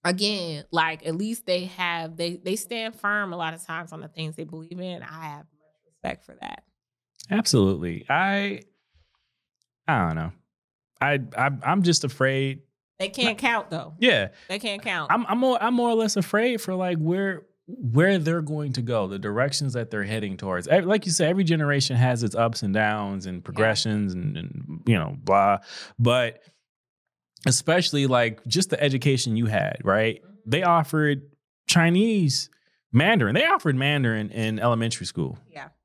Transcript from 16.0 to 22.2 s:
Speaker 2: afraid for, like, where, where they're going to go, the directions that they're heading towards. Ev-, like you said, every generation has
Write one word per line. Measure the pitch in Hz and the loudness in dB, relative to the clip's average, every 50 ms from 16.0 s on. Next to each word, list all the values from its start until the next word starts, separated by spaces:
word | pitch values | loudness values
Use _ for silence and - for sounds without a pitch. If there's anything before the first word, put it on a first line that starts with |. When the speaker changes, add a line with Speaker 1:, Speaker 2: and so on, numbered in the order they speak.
| 226 208 - | 0 0 0
Speaker 2:
afraid | 208 170 - - 208 233 254 247 220 | -2 -2 0 0 0 2 2 0 -2
for, | - - 185 | -4 -4 -4
like, | 185 185 180 175 | -2 -2 -2 0
where, | 165 151 160 175 190 196 196 185 156 - _ _ _ _ | 0 0 0 0 0 -2 -2 -4 -6 -12 _ _ _ _
where | - 185 254 180 117 113 143 170 190 196 180 | -18 -14 -8 -6 0 4 4 6 6 4 2
they're | 151 160 165 170 | 2 0 -2 -2
going | 156 147 156 151 147 143 123 | -2 -4 -6 -4 -4 -4 -4
to | 131 | -4
go, | 117 117 120 110 98 | -2 0 0 0 0
the | 95 98 98 | -2 -4 -6
directions | 104 104 104 117 131 143 139 - 147 135 117 | -4 -4 0 0 0 0 0 -4 -4 -4 -4
that | 123 113 110 | -4 -6 -4
they're | - 104 101 | -4 -4 -4
heading | 101 110 113 104 101 95 | -2 -4 -4 -4 -6 -6
towards. | 90 104 95 92 90 87 - | -6 -4 -4 -4 -4 0 2
Ev-, | 151 190 175 | 2 2 4
like | 180 214 214 - | 2 0 0 0
you | 185 | -2
said, | 160 - 165 151 | 0 0 2 2
every | 185 196 190 | 2 2 2
generation | 160 165 160 151 143 143 139 131 - 131 | 2 2 2 2 2 2 0 0 2 2
has | 120 127 127 123 117 | 4 4 4 2 0